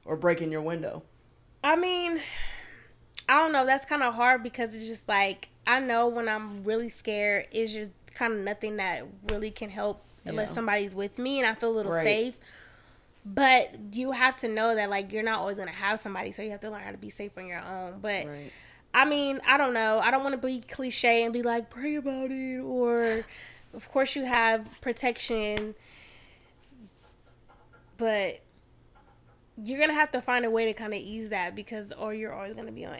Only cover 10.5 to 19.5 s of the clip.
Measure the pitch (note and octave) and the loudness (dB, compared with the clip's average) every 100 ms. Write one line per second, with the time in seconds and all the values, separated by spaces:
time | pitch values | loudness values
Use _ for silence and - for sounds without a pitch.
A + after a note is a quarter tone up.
10.5 | F#3 A3 G#3 G3+ F#3+ G3+ - B3+ C#4 A#3 | -2 0 0 0 -4 -6 -4 -2 0 0
11.5 | A3 A#3 A3+ G3 E3 G#3+ G#3+ B3 - - | 0 0 0 0 2 4 2 0 -6 -18
12.5 | - - - - - _ _ G#3 G3 C4+ | -20 -20 -20 -20 -20 _ _ -6 4 8
13.5 | B3+ - - G#3 A3 C4 B3+ B3+ C4 A#3 | 8 4 -6 -10 -4 -2 4 4 4 -2
14.5 | A3 A3+ A3+ G3+ G3+ G3 G#3+ A3+ A3 F#3 | 2 2 2 2 0 -2 -2 -2 0 -2
15.5 | G3+ F3+ - G3+ A3 G#3+ F#3+ G3 G3 G#3+ | -4 -8 -2 -2 -2 -4 -6 -6 -8 -8
16.5 | G3+ G#3+ G#3 G3 G3 G#3 - G#3 F#3 F#3 | -8 -10 -10 -12 -12 -12 -12 -12 -12 -12
17.5 | F3 F3 F#3 F3+ F#3+ G#3+ G3 D3 D3 C#3+ | -10 -8 -8 -10 -6 -4 -2 -4 -10 -14
18.5 | - - - _ A#3+ C#4+ D4 C#4 C4+ - | -18 -20 -20 _ 4 4 4 0 0 4